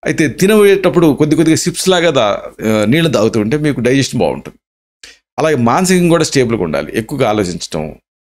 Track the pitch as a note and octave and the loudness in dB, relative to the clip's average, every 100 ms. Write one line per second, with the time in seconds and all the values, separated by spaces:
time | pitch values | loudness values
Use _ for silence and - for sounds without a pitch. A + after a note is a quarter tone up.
0 | - C3+ D#3 - F#3+ A3 G3+ F#3+ F#3+ E3+ | -6 -2 -4 0 2 4 4 4 2 2
1 | E3 B2 D3+ D3+ D#3+ D#3 - - - F3+ | 2 2 0 2 2 2 -2 -4 -2 0
2 | E3+ C3+ G#2+ G2 - - G#2+ A2 G#2 D3 | 2 2 0 -2 -8 -8 -2 0 2 2
3 | E3 A#2+ G#2+ A2 G#2 D3+ D3+ C3 A#2 C3+ | 2 2 0 0 -2 0 -2 -2 0 0
4 | C3 C3+ E2 C2+ - - _ _ _ _ | 0 -2 -2 -2 -12 -20 _ _ _ _
5 | - - _ - D3+ D3 A#2 A#2 F#3 F#3 | -20 -20 _ -4 -2 0 2 0 2 2
6 | F3 E3 D#3 C#3+ B2 A2+ F2 C#2+ D2+ E2+ | 2 2 0 0 0 0 -2 -4 -6 -8
7 | A2+ C#3+ B2 G#2+ F#2 E2+ - E2 D2+ D2 | -8 -2 -2 0 -2 -4 -8 -8 -8 -12
8 | _ _ | _ _